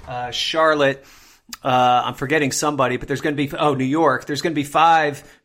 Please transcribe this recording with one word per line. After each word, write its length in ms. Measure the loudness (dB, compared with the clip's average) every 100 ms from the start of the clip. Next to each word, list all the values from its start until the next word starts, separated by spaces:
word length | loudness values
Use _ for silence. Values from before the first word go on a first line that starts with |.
| -14
uh, 240 | -10 -8
Charlotte. 760 | -6 -4 2 2 4 2 0 -10 -20 -20 _ _ -8
Uh, 400 | 0 2 4 2 0
I'm 80 |
forgetting 380 | -6 -2 0 0
somebody, 460 | 0 -2 0 0 -2
but 100 | -4
there's 140 | -4
gonna 140 | -4 -2
be, 160 | -4
oh, 200 | 0 0 0
New 80 |
York. 420 | -2 2 2 2 -4
There's 160 | -4
gonna 140 | -4 -4
be 80 |
five 600 | -2 2 4 4 2 -4 -14 _